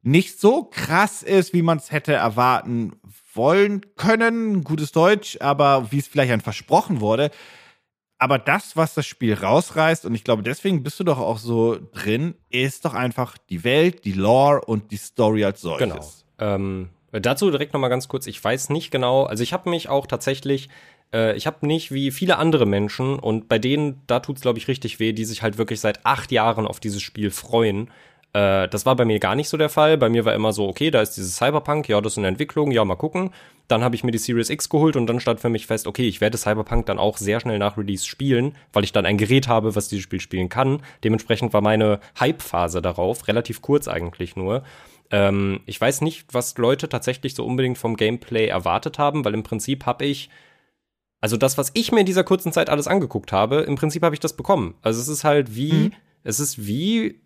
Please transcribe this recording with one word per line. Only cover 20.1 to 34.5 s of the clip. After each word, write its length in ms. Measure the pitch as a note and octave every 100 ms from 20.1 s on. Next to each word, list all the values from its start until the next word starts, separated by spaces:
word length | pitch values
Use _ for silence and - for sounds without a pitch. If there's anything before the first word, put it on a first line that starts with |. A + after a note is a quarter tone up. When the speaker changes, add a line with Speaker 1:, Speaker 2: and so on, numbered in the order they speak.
| A#2+ - C3+ C#3 C3+ C3+ - - _ _
Speaker 2:
äh, 220 | A2+ A2+ G#2+
ich 120 | D#3
hab 160 | -
nicht 280 | D3 D#3+ -
wie 200 | C#3 C#3
viele 260 | C3+ F#3 E3
andere 280 | D#3+ D#3 A2
Menschen, 540 | G2+ G#2 - C3 C#3
und 300 | - A2 -
bei 100 | A2+
denen, 420 | B2+ C#3+ D3 C3+ -
da 140 | B2
tut's, 180 | - C3+
glaub 160 | B2+ A2
ich, 140 | -
richtig 300 | C3 A2+ -
weh, 120 | A2
die 140 | A2 A2
sich 160 | A2
halt 160 | A2+ G#2
wirklich 240 | A2 A2
seit 240 | G#2+ G#2 A2+
acht 260 | C3+ -
Jahren 340 | A#2+ A2 A2+ G#2
auf 140 | G2+
dieses 220 | G#2+ G2+
Spiel 280 | - - G#2
freuen, 600 | - - A#2 A2+ G2 A#2 - - _ _
äh, 340 | G#2 G2 F#2+ F#2
das 180 | G#2 C3
war 100 | B2
bei 100 | A#2
mir 140 | G#2+
gar 160 | G2 A#2
nicht 120 | D3
so 80 | D3+
der 120 | D3+
Fall. 280 | D#3 D3+ D#3
Bei 120 | A#2
mir 160 | A#2 A2
war 80 |
immer 200 | G#2 A2
so, 140 | G#2 G2
okay, 240 | F#2 D#3
da 100 | C#3
ist 100 | G#2+
dieses 220 | - F#2+ -
Cyberpunk, 500 | B2+ D3 D3 D3+ C#3+
ja, 140 | G#2
das 120 | G#2
ist 40 | G#2+
in 60 | G2
Entwicklung, 460 | F#2+ D3 - D3
ja, 120 | A#2+
mal 120 | G2+ F2+
gucken. 340 | D#3 F#3 F#3 - - _ _
Dann 160 | A2+
hab 100 | A#2+
ich 100 | A#2
mir 80 | B2
die 60 | A#2
Series 320 | - A#2
X 200 | A2+